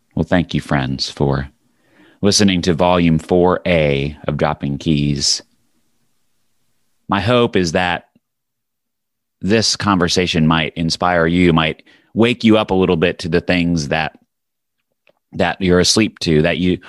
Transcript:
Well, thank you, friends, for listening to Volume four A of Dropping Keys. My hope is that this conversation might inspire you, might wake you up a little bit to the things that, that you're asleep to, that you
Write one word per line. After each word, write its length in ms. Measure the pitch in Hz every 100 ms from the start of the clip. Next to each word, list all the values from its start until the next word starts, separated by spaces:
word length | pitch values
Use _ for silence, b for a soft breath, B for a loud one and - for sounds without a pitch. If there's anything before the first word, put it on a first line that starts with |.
| _
Well, 100 | -
thank 300 | 80 90 82
you, 60 | 76
friends, 500 | - 71 65 65 -
for 400 | - 69 69 71 _ _ b b b b b
listening 400 | 101 98 104 90
to 120 | 87
Volume 440 | 80 90 90 85 80
four 420 | - 90 90 90 92
A 500 | 85 76 69 71 73 -
of 100 | 73
Dropping 420 | 76 76 71 69
Keys. 640 | 82 73 73 69 71 - - _ _ _ _ _ _ _ _ _ _ _ _ _ _ _ -
My 120 | 101
hope 360 | 95 123 120 98
is 160 | 87
that 380 | 87 90 85 - _ _ _ _ _ _ _ _ _ _ _ _ _
this 340 | 92 113 104 -
conversation 720 | 104 95 87 - 90 82 80
might 260 | 82 76
inspire 520 | - 82 - 90 87 82
you, 260 | 87 95
might 300 | 80 78 - _ b b
wake 300 | 98 117 123
you 120 | 113 107
up 140 | 107
a 40 |
little 220 | 95 90 85
bit 220 | 87 -
to 80 | 87
the 120 | 85
things 480 | - 90 85 85 69
that, 300 | 78 76 - _ _ _ _ _ _ _ _ _ _ _
that 280 | - 87 -
you're 200 | 95 90
asleep 380 | 87 - 107 -
to, 220 | - 76
that 160 | 82 78
you 200 | 90 90